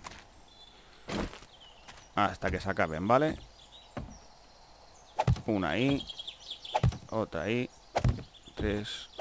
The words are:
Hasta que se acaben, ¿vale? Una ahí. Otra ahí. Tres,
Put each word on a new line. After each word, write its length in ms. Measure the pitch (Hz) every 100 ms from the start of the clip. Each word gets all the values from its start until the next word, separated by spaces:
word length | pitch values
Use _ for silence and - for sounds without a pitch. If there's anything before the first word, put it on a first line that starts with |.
| - - - - - - - - - - - - - - - - - - - - -
Hasta 360 | - 98 92 95
que 100 | 90
se 80 | 95
acaben, 400 | 98 85 78 98
¿vale? 300 | 127 156 - - - - - - - - - - - - - - - - - - - - - -
Una 240 | 104 85
ahí. 360 | 87 135 139 - - - - - - - - - - -
Otra 360 | 110 101 78
ahí. 260 | 90 120 - - - - - - - - -
Tres, 540 | - 107 104 104 - - -